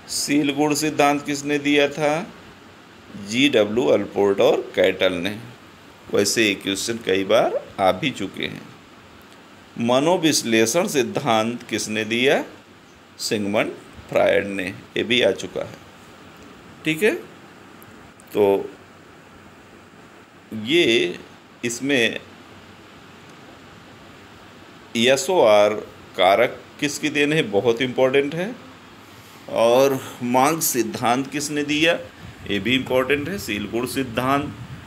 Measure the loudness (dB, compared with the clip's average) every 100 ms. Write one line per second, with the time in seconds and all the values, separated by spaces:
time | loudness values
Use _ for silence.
0 | -10 -6 0 0 0 0 0 0 -2 2
1 | 2 2 -4 -6 -4 -2 2 2 2 0
2 | -2 -2 -6 -14 -20 -20 -20 -20 -20 -20
3 | -20 -16 -4 0 4 4 2 0 2 2
4 | 0 0 2 4 2 2 -2 0 0 2
5 | 0 0 -6 -8 -16 -20 -20 -20 -20 -20
6 | -4 -2 0 2 2 0 -4 -4 -4 -4
7 | -2 -2 2 2 2 -2 -6 0 0 2
8 | -4 -6 -8 -8 -10 -10 -16 -20 -20 -20
9 | -20 -20 -20 -20 -20 -20 -14 -4 0 2
10 | 2 2 2 0 2 4 4 2 0 0
11 | 0 -2 0 0 0 -6 -8 -6 -4 -4
12 | -2 0 2 2 -2 -14 -20 -20 -20 -20
13 | -20 -12 -4 -4 0 -2 -2 -6 -16 -20
14 | -2 2 4 2 0 -6 -8 -10 -8 -6
15 | 0 2 2 0 -6 -10 -10 -14 -20 -20
16 | -20 -20 -20 -20 -20 -20 -20 -8 -4 0
17 | 0 0 -8 -20 -20 -20 -20 -20 -20 -20
18 | -20 -20 -6 0 2 2 -2 -14 -20 -20
19 | -20 -20 -20 -20 -20 -20 -20 -20 -20 -20
20 | -20 -20 -20 -20 -14 -10 0 2 4 2
21 | 0 -6 -16 -20 -20 -8 -8 -4 0 2
22 | 2 -2 -12 -20 -20 -20 -20 -20 -20 -20
23 | -20 -20 -20 -20 -20 -20 -20 -20 -20 -20
24 | -20 -20 -20 -20 -20 -20 -20 -20 -6 2
25 | 4 4 2 4 6 6 6 2 -8 -16
26 | -10 2 4 4 2 -2 -18 -6 -6 -4
27 | -2 0 0 0 0 0 2 0 0 2
28 | 2 2 0 -4 -8 -10 -18 -20 -20 -20
29 | -20 -20 -20 -20 -6 2 4 6 4 2
30 | -6 -8 0 2 2 2 -2 -2 -2 -2
31 | 0 0 -2 -6 -6 -4 -2 0 2 0
32 | -4 -18 -20 -14 -6 -4 0 -2 0 0
33 | 0 -2 -4 -8 -6 -6 -4 -4 -4 -6
34 | -6 -2 0 -2 -4 -10 -16 -16